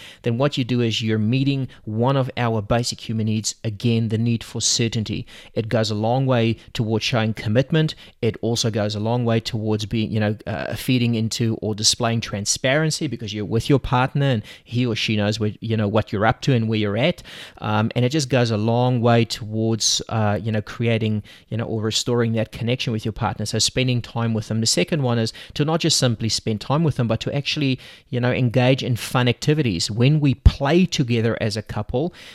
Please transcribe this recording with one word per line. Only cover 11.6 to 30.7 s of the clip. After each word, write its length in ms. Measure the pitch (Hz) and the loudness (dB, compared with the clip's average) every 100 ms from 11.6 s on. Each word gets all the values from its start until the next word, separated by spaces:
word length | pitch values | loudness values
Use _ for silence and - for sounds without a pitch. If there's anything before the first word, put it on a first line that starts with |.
or 120 | 104 | -4
displaying 460 | 104 110 - 117 117 | -2 -2 0 0 -2
transparency 840 | - 104 101 - 131 143 156 156 156 | -4 -6 -4 -2 0 2 0 -2 -6
because 260 | 117 107 | -6 -8
you're 120 | 104 | -6
with 240 | 101 113 - | -2 -2 2
your 100 | 139 | 2
partner 480 | - 127 131 143 139 | 2 0 0 0 0
and 160 | 117 - - | 0 -4 -14
he 200 | - 117 | -6 -2
or 120 | 123 110 | -2 -2
she 200 | - 107 | -2 0
knows 220 | 104 104 | 0 0
what, 240 | 107 - | -4 -4
you 140 | 110 110 | -4 -2
know, 100 | 104 | 0
what 260 | 107 - | 0 0
you're 140 | 104 107 | 0 0
up 140 | - | 0
to 140 | - | 0
and 140 | 123 110 | 2 2
where 100 | 110 | 0
you're 180 | 104 101 | 0 0
at. 260 | 151 175 - - - - | 0 -2 -10 -18 -18 -10
Um, 320 | 107 107 110 | -2 0 2
and 100 | - | 2
it 40 | 123 | 2
just 200 | 156 131 | 0 0
goes 200 | 131 117 | 2 2
a 60 | 110 | 2
long 440 | 110 120 123 127 | 0 2 2 2
way 240 | 117 117 | 4 4
towards, 760 | 113 - 107 110 113 113 - - - | 2 -2 -6 -2 0 0 0 -2 -2
uh, 300 | 113 107 104 | 0 0 0
you 80 | 110 | -2
know, 120 | 110 | -4
creating, 600 | - - 117 113 110 107 - - - | -4 -2 0 0 0 -2 -4 -14 -8
you 80 | 113 | -6
know, 80 | |
or 180 | 113 110 | -4 -4
restoring 500 | 110 107 - 120 117 | -2 -2 0 2 2
that 200 | 113 110 | 0 -2
connection 400 | - 113 123 - | -4 -2 -2 -2
with 120 | 110 | -2
your 80 | 113 | -4
partner. 320 | 104 110 101 | -2 -2 -2
So 140 | 104 110 | -4 0
spending 420 | - - 127 123 | 0 0 0 0
time 340 | - - 117 | -2 -2 0
with 140 | 110 104 | 0 -2
them. 120 | 110 | -2
The 60 | 113 | 0
second 360 | - 185 156 | 0 0 0
one 160 | 127 117 | 0 0
is 140 | 113 - - | 0 -4 -8
to 100 | - | -2
not 160 | 147 165 | 0 0
just 180 | 165 - | 0 2
simply 300 | 131 113 113 | 2 0 -2
spend 320 | - - 107 | -2 -2 -4
time 240 | - 139 | -2 0
with 120 | 165 - | 2 0
them, 100 | 117 | 0
but 140 | 113 | -2
to 140 | - | -2
actually, 440 | 143 - - 139 131 - - _ | -4 -4 -2 0 -2 -6 -20 _
you 120 | 123 | -2
know, 120 | 123 | 0
engage 500 | - 123 123 123 131 | 2 2 4 4 4
in 140 | 120 117 | 0 -4
fun 320 | - 135 123 | 0 2 2
activities. 640 | 117 - 151 135 85 - | 2 2 2 2 0 -2
When 300 | 107 127 156 | 2 4 6
we 140 | 143 | 4
play 520 | 127 - - 139 | 6 6 6 4